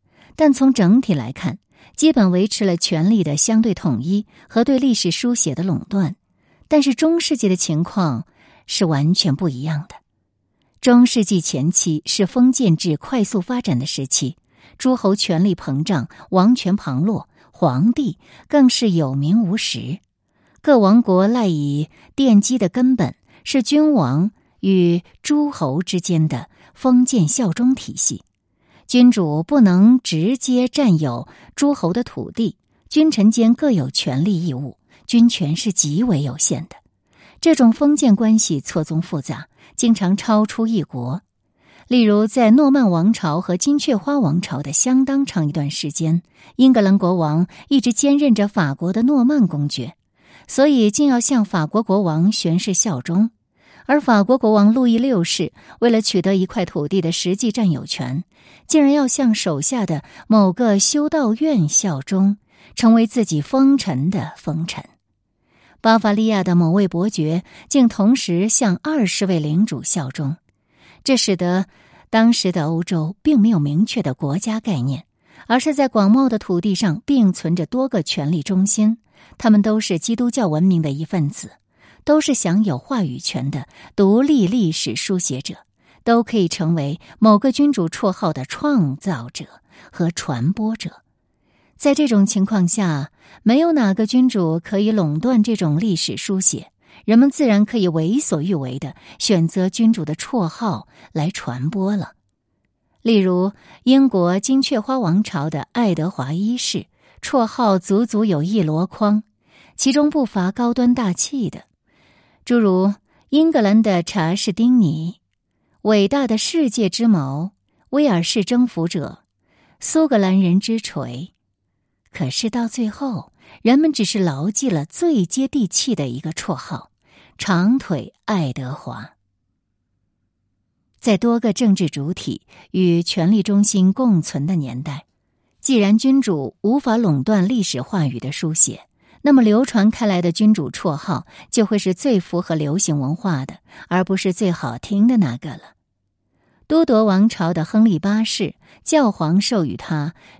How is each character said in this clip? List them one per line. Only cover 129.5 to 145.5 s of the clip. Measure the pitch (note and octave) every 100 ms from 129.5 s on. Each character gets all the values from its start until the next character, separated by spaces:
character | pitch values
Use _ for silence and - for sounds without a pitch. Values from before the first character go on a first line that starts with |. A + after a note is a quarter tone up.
| _ _ _ _ _ _ _ _ _ _ _ _ _ _ _
在 | A#3 G3
多 | A#3+ A#3
个 | A3+
政 | F#3 A#3
治 | F#3+ E3
主 | D3 C#3+
体 | F3+ - - _ - _
与 | F#3+ F3+ E3+
权 | E3+ G3 E3+
力 | G#3+
中 | F#3+ G3+
心 | G#3 G3+ F#3
共 | G3 B3+ F3+
存 | - D3 D3+
的 | F3
年 | C3 B2
代， | D#3 C#3 - _ _ _ _ _
既 | - A#3+
然 | G3 A3
君 | C4 C4+
主 | A#3 D#3 C3 -
无 | G#3 C#4
法 | C4 A3+
垄 | G#3+ C#3+
断 | E3 G#3 F#3
历 | B3
史 | F3+ B2+
话 | B2+ F#3+ D3
语 | A#2+
的 | B2+
书 | - D#3+
写， | D#3 - - _ _ _ _
那 | C#4+
么 | C4+
流 | G#3+ G#3+
传 | C4+ A3 G#3
开 | - G#3+
来 | F3+
的 | F3
君 | E3 G#3+
主 | G#3+ B2+
绰 | - F#3 C#3
号 | - F3 - - -
就 | - G#3
会 | G#3
是 | F#3
最 | F3+ C#4+ G3+
符 | - F3
合 | - D#3+
流 | D3 F3
行 | - D3
文 | C3 E3
化 | G3 C#3+ C3+
的， | - _ - -
而 | F3+
不 | F#3 F#3+
是 | F#3+
最 | F3 G3
好 | E3+ B2 A#2
听 | - G3+ A#3
的 | A#3+
那 | D#3 B2
个 | D#3